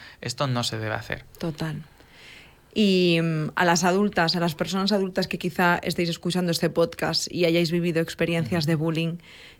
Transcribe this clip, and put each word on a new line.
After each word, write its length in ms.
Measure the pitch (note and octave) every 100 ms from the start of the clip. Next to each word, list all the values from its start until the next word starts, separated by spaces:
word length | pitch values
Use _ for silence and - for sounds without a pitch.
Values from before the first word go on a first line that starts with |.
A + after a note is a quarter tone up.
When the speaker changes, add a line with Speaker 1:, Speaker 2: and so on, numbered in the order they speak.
| - -
Speaker 1:
esto 260 | A#2+ - C#3
no 160 | B2
se 160 | A#2 A2
debe 160 | A2
hacer". 300 | A2 - - - -
Speaker 2:
Total. 440 | E3+ D3+ D#3+ D3+ - - - - - - - - _
Y, 440 | - G#3 F#3 F3+ E3
mm, 300 | E3 D#3+ D3+
a 100 | -
las 200 | F3 E3+
adultas, 520 | F3+ F#3 G#3 - E3 F3
a 40 |
las 140 | E3+
personas 380 | D3+ F3 F#3+ G3
adultas 360 | G#3 F#3+ F#3+ F#3
que 100 | F3+
quizá 400 | F3+ - F3 F3
estéis 280 | - E3+ E3+
escuchando 420 | E3+ F3 F3+ F3
este 160 | E3 E3
podcast 580 | E3+ E3 - D#3 D#3+ -
y 140 | - E3+
hayáis 240 | E3+ E3
vivido 320 | F3 F3 D#3+
experiencias 640 | E3 - E3 E3+ E3 F3+
Speaker 1:
Ujú. 60 | D3+
Speaker 2:
de 40 |
bullying, 380 | D#3+ E3 D#3+ E3 E3+ - - -